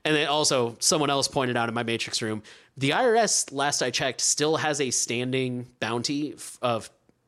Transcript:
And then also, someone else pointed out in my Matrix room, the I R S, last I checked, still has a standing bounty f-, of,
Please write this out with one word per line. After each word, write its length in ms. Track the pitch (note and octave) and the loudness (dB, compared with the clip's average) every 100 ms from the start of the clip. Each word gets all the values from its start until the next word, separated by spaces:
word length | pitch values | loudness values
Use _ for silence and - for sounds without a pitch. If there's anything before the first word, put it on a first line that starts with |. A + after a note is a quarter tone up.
| D3+ | 0
And 100 | D3+ | 0
then 100 | D3 | 2
also, 480 | D3 D3 C3+ A#2 A2 | 2 2 2 0 0
someone 300 | - E3+ C#3+ | 2 2 4
else 180 | C#3 B2+ | 2 0
pointed 300 | C#3+ B2+ B2 | 0 0 2
out 100 | A#2 | 0
in 60 | |
my 80 | A#2 | 0
Matrix 400 | A#2 A#2 - - | -2 -2 -4 -4
room, 200 | A2+ G#2+ - - - - | -4 -6 -10 -20 -20 -4
the 160 | C#3 | 0
I 100 | E3 | 2
R 100 | B3+ | 4
S, 380 | A3 G#3 - - | 4 4 0 -2
last 300 | C#3 C#3+ - | -2 -2 0
I 80 | B2+ | -2
checked, 320 | - C#3 - | 0 -2 -2
still 340 | - - D3+ D3+ | -2 2 2 2
has 240 | D#3 C#3+ | 0 0
a 100 | C3+ | -2
standing 800 | - - A#2+ B2+ C3 B2+ B2 B2 _ | -2 -2 -2 0 -2 -2 -4 -10 _
bounty 520 | A2+ A#2+ A#2 C#3+ D3 | -4 -2 -2 -4 -4
f-, 260 | - - - | -8 -16 -4
of, 260 | B2 A2+ - - _ _ | -2 -2 -4 -18 _ _